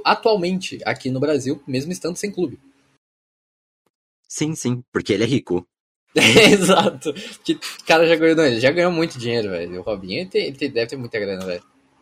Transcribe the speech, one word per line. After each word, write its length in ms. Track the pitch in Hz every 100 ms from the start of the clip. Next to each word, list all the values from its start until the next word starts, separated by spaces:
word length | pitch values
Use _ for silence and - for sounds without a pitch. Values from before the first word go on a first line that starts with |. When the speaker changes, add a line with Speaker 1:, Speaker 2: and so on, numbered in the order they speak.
Speaker 1:
atualmente 720 | - 208 226 208 175 185 - -
aqui 260 | - 120 131
no 80 | 127
Brasil, 440 | 143 147 120 - -
mesmo 240 | 131 151
estando 260 | 180 160 180
sem 140 | 202
clube. 300 | 196 160 104 _ _ _ _ _ _ _ _ _ _ _ _ _ _ _ _ -
Speaker 2:
Sim, 260 | - 151
sim, 280 | 156 123 123 -
porque 200 | 98 -
ele 120 | 101
é 20 | 117
rico. 400 | 131 - 90 - _ _
Speaker 1:
<laughs> 260 | _ _
Exato. 1000 | - 220 220 208 202 180 190 202 135 156
Porque 400 | 147 226 - -
o 300 | 156 - - -
cara 200 | 165 165
já 80 | 165
ganhou, 200 | 165 160
não, 80 |
ele 160 | 151 113
já 100 | 127
ganhou 220 | 175 175
muito 260 | 165 165 127
dinheiro, 320 | 117 117 104
velho. 300 | 87 87 90
O 20 |
Robinho, 380 | 90 101 92 117
ele 80 | 185
tem, 180 | 214 170
ele 100 | 135
tem, 140 | 143
deve 180 | 117 117
ter 80 | 139
muita 220 | 120 113
grana, 260 | 98 92
velho. 180 | 92 87 - _ _ _